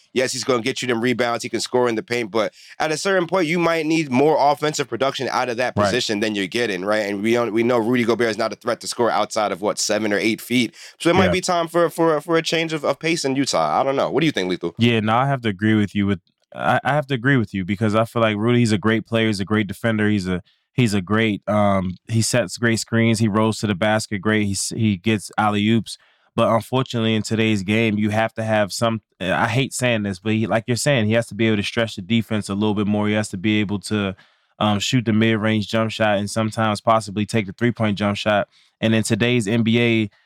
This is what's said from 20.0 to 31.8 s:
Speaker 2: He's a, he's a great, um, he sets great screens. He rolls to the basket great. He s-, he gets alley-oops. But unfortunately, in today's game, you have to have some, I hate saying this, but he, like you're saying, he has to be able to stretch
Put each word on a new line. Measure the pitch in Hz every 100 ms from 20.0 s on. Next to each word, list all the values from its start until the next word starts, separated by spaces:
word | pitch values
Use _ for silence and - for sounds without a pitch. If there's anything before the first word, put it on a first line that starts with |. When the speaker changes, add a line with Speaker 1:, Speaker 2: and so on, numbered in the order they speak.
| 104
Speaker 2:
He's | 104 92
a, | 90 - _ _
he's | - 120
a | 101
great, | 87 107 113 98 -
um, | 104 101 98 92 87 -
he | 113
sets | 107 123 95 -
great | 117 110
screens. | - 113 117 107
He | 110
rolls | 104 110 104
to | 107
the |
basket | 90 107 107 - 104
great. | 104 107 104
He |
s-, | 95 -
he | - 113 95
gets | 110 110 - -
alley-oops. | 107 104 104 113 - - _ _ _
But | - 110
unfortunately, | 113 - 127 131 120 113
in | 110
today's | - 110 110 104
game, | 95 110 113 104
you | 107
have | 107 113
to | -
have | 110 107 101
some, | - 117 113 - -
I | 90 78 110
hate | 117 131
saying | - 123 113
this, | 101 92
but | 110
he, | 110 107
like | 110 117
you're | 117
saying, | 147 135 107
he |
has | 117 113
to |
be | 104 113
able | 104
to |
stretch | 95 -